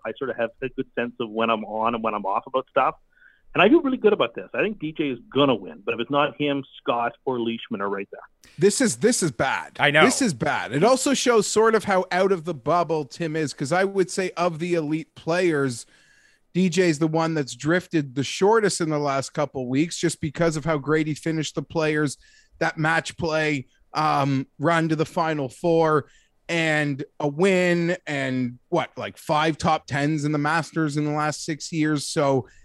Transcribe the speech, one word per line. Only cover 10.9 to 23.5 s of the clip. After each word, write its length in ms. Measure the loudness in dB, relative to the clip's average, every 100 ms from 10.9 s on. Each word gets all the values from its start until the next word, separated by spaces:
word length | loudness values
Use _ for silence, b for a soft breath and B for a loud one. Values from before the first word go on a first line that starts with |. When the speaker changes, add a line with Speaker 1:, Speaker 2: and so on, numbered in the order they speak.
| 4 2
Speaker 2:
shows 320 | 0 2 2 2
sort 280 | 2 4 4
of 80 |
how 220 | 2 0 0
out 200 | 2 2
of 140 | 0 -4
the 80 | -6
bubble 500 | 0 0 0 -2 -4
Tim 300 | -8 -6 -4
is, 180 | -4
'cause 180 | -4 -2
I 120 | 0
would 260 | 2 0 -2
say 220 | -2 -4 -2
of 200 | -2 -2
the 160 | -2 -2
elite 380 | 0 -4 -6 -10
players, 680 | -4 0 2 2 0 -4 -12 b b b b b _
D 160 | 0 2
J 200 | 4 2
is 100 | 2
the 80 | 0
one 260 | 0 0
that's 220 | 0 -4 -4
drifted 580 | 0 0 0 -2 -2
the 100 | -4
shortest 580 | -6 2 4 4 2 0
in 80 | -2
the 80 | -2
last 320 | 0 -2 -4
couple 360 | -4 -4 -4 -2
weeks 300 | 0 0 -2
just 240 | -2 -2
because 340 | -6 0 0 0
of 80 | -2
how 120 | -2
great 300 | 0 0 0
he 80 | -4
finished 400 | -4 -4 -4 -6
the 60 |
players, 540 | -6 -2 0 2 0 -4 b b b -4
that 180 | -4 0
match 400 | 0 0 -2 -6
play, 480 | -2 0 0